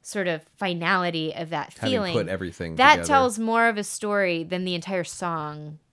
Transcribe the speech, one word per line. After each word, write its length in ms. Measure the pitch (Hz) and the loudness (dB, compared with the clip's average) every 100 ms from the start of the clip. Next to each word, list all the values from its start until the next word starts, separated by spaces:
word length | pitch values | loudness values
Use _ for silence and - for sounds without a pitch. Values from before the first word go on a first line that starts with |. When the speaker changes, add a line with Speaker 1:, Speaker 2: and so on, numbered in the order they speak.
Speaker 1:
sort 260 | - 208 180 | -8 -4 -2
of 160 | 160 - _ | -2 -6 _
finality 760 | 196 175 170 190 175 165 156 | -4 0 2 2 2 0 -2
of 160 | - 160 | -4 -4
that 240 | 160 - | -4 -6
Speaker 2:
Having 160 | - 220 | -4 -2
Speaker 1:
feeling, 200 | 254 190 | 0 0
Speaker 2:
put 140 | 156 87 | 0 0
everything 480 | 92 92 - 87 80 | -4 -6 -6 -6 4
Speaker 1:
that 160 | 262 | 6
Speaker 2:
together. 140 | 302 85 | 6 6
Speaker 1:
tells 300 | 277 254 214 | 4 4 0
more 300 | 226 226 233 | 0 2 2
of 80 | 208 | 2
a 80 | |
story 600 | 202 - 208 202 190 170 | -4 -6 -2 2 2 0
than 200 | 165 180 | -2 -4
the 100 | 185 | -2
entire 300 | 175 165 190 | -4 -2 -4
song 760 | 165 - 180 165 151 151 151 151 _ | -4 -6 -4 -4 -6 -10 -12 -14 _